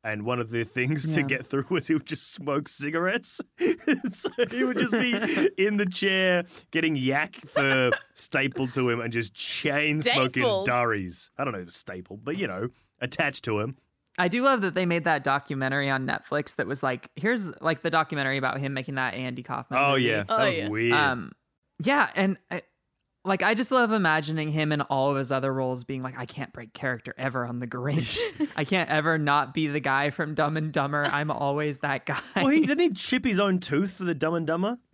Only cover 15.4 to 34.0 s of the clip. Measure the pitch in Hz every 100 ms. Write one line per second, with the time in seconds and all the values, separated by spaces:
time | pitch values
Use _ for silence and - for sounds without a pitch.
15.4 | - 139 131 139 139 135 131 - - 147
16.4 | 143 - 107 139 139 127 - - 196 240
17.4 | 185 - 156 160 170 160 156 151 135 139
18.4 | 131 135 139 135 127 135 127 98 127 123
19.4 | 120 131 131 131 139 139 120 110 101 220
20.4 | 208 185 104 107 117 143 143 123 80 -
21.4 | _ _ _ _ 170 285 220 - 196 190
22.4 | _ 180 - _ _ _ _ _ 185 190
23.4 | 185 226 254 254 233 220 175 156 151 160
24.4 | 151 151 151 147 139 139 135 139 127 135
25.4 | 135 135 127 127 117 131 127 120 123 -
26.4 | 127 - 113 - 135 120 127 - 131 127
27.4 | 120 120 123 123 131 147 120 - 453 330
28.4 | 294 - 147 185 170 151 151 160 147 143
29.4 | 135 139 156 147 139 135 143 139 151 151
30.4 | 151 156 156 151 143 147 143 139 151 -
31.4 | 139 143 151 143 143 139 - 143 - -
32.4 | 269 302 294 294 349 196 - 254 214 190
33.4 | 202 185 - 147 196 -